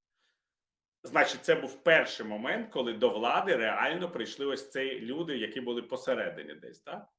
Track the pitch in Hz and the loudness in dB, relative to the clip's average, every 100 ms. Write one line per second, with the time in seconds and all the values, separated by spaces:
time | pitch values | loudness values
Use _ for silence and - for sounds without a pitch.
0 | _ _ _ _ _ _ _ _ _ _ | _ _ _ _ _ _ _ _ _ _
1 | 131 156 139 - - 156 135 - 170 156 | 0 2 2 2 2 2 0 0 6 6
2 | 123 - 110 107 127 220 220 143 120 107 | 6 -2 -6 -4 -2 -4 -4 -2 -2 4
3 | 123 110 120 165 185 131 110 101 131 170 | 2 4 2 2 2 2 2 2 0 0
4 | 170 135 104 - 139 131 - 135 135 127 | -4 -6 -8 -4 -4 -4 -6 -4 -4 -4
5 | 113 147 165 127 104 135 120 120 117 127 | -6 -6 -4 -4 -4 -4 -4 -4 -4 -4
6 | - 117 90 80 73 73 62 - - 196 | -2 -2 -2 -6 -12 -14 -18 -18 -14 -14
7 | - | -14